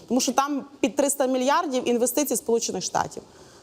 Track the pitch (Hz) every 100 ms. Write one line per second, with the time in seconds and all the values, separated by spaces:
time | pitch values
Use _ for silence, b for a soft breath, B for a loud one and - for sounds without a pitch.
0 | B 247 269 254 277 277 202 - 254 196
1 | 277 - 254 254 254 302 349 254 - 240
2 | 233 294 285 240 - 233 - 185 - -
3 | 156 - - B B B